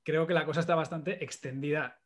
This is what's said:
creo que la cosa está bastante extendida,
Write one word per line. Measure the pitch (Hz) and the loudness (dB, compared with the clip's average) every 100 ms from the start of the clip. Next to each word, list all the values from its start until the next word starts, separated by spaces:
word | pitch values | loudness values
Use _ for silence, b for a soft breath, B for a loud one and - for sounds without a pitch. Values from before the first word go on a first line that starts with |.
creo | - 156 165 | -2 0 4
que | |
la | 170 151 | 2 2
cosa | 156 | 0
está | 170 165 | 2 2
bastante | 156 165 151 208 | 2 -4 -4 -4
extendida, | - - 139 135 147 151 127 - | -6 -8 -8 -4 0 0 -2 -8